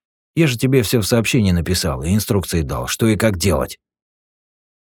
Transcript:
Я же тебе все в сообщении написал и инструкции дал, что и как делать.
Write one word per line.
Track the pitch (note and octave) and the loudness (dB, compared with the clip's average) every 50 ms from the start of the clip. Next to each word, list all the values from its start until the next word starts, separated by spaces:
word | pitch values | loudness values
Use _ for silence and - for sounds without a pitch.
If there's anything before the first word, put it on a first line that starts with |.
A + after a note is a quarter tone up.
| _ _ _ _ _ _ _ | _ _ _ _ _ _ _
Я | D#3 E3 D3 | 0 2 2
же | A#2+ A2+ | 2 0
тебе | - B2+ C3+ C3 | 0 2 2 2
все | A2 - - A#2+ | 2 2 0 0
в | G2 - | 0 2
сообщении | B2 A#2 G#2 - - C3+ G#2 F#2+ | 0 0 0 2 0 2 2 2
написал | F2 E2+ D#2 E2+ F2+ - - E2 D2+ B1+ C#2 | 2 2 0 0 -2 -2 -2 -4 -4 -4 -2
и | E2 F#2+ | 0 0
инструкции | G#2+ - - G3+ - D#2+ - - E2+ | 0 0 0 -2 -2 -2 -2 -2 -2
дал, | D2+ C2+ C#2+ C2 B1 - | -2 -2 -4 -6 -6 -6
что | - - A2+ A2+ | -4 0 0 0
и | G#2+ F2+ | 2 2
как | - A2+ G2 E2+ | 0 0 0 0
делать. | - G2 D#2+ C#2 B1 - - - _ _ _ _ _ _ _ _ _ _ _ _ _ _ _ _ _ _ _ _ _ | 0 0 0 0 -2 -4 -8 -14 _ _ _ _ _ _ _ _ _ _ _ _ _ _ _ _ _ _ _ _ _